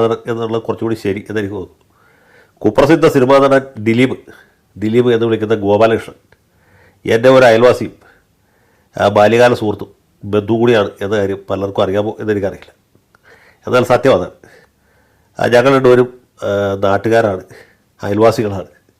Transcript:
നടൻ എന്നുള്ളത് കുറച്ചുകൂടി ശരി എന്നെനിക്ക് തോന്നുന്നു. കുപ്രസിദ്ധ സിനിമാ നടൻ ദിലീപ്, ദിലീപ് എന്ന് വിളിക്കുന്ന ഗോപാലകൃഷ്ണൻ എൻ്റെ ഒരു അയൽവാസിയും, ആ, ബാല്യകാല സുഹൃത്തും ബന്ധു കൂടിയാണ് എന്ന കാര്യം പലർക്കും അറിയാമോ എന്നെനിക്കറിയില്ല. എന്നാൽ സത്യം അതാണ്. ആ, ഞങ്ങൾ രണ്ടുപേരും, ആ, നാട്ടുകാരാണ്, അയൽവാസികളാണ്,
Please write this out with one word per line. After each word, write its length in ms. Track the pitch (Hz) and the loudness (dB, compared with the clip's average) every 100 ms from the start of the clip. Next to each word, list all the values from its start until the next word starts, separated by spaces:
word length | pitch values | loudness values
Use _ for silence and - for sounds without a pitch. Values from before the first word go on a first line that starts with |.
നടൻ 140 | 113 113 127 | 0 -4 -6
എന്നുള്ളത് 320 | 113 113 113 110 | -8 -6 -6 -6
കുറച്ചുകൂടി 300 | 101 113 110 | -8 -6 -6
ശരി 180 | 104 101 - | -6 -8 -8
എന്നെനിക്ക് 240 | 107 98 101 | -8 -8 -10
തോന്നുന്നു. 280 | 85 _ _ _ _ _ _ _ _ - | -14 _ _ _ _ _ _ _ _ -4
കുപ്രസിദ്ധ 420 | 107 117 143 160 151 135 | -2 2 2 4 2 2
സിനിമാ 200 | 127 139 | 4 4
നടൻ 180 | 139 135 - 110 107 | 4 2 -2 -6 -2
ദിലീപ്, 280 | 117 127 98 - - _ _ _ 95 | 0 0 -4 -16 -20 _ _ _ -10
ദിലീപ് 240 | 107 117 123 110 | -2 0 2 0
എന്ന് 100 | 117 | 0
വിളിക്കുന്ന 280 | 110 107 107 | -2 -2 -2
ഗോപാലകൃഷ്ണൻ 520 | 101 104 113 107 - - _ _ _ _ _ _ _ _ - | 0 2 2 0 -6 -20 _ _ _ _ _ _ _ _ -2
എൻ്റെ 140 | 113 127 131 | 2 4 6
ഒരു 100 | 123 | 6
അയൽവാസിയും, 440 | 113 120 107 101 - _ _ _ _ _ _ _ _ _ - | 6 4 2 -4 -14 _ _ _ _ _ _ _ _ _ -2
ആ, 80 | 101 104 | 0 4
ബാല്യകാല 360 | 107 117 123 120 | 4 4 2 2
സുഹൃത്തും 300 | 107 98 - _ _ _ 104 | -4 -6 -10 _ _ _ -6
ബന്ധു 220 | 104 101 113 | -4 -2 0
കൂടിയാണ് 300 | 120 113 101 - | 2 2 0 -6
എന്ന 100 | 98 107 | -6 -4
കാര്യം 200 | 98 95 - | -4 -6 -8
പലർക്കും 340 | 98 98 104 95 | -8 -6 -4 -2
അറിയാമോ 280 | 101 107 - | -2 -4 -6
എന്നെനിക്കറിയില്ല. 500 | 107 101 95 - - _ _ _ _ _ _ _ _ _ 107 | -6 -4 -6 -10 -20 _ _ _ _ _ _ _ _ _ -4
എന്നാൽ 200 | 123 120 | -2 0
സത്യം 220 | 123 135 95 | 0 2 0
അതാണ്. 200 | 90 - _ _ _ _ _ _ _ _ _ - | -2 -14 _ _ _ _ _ _ _ _ _ -6
ആ, 80 | 110 | 0
ഞങ്ങൾ 180 | 120 135 135 | 2 4 2
രണ്ടുപേരും, 320 | 127 123 123 - _ - 107 | 4 4 2 -4 _ -10 -6
ആ, 20 | 101 101 98 98 | -4 -4 -2 -2
നാട്ടുകാരാണ്, 580 | 98 110 113 107 92 - - _ _ _ - 101 | -2 0 0 0 -4 -12 -20 _ _ _ -12 -6
അയൽവാസികളാണ്, 640 | 104 113 - 104 95 - _ _ _ | 0 0 0 -4 -8 -14 _ _ _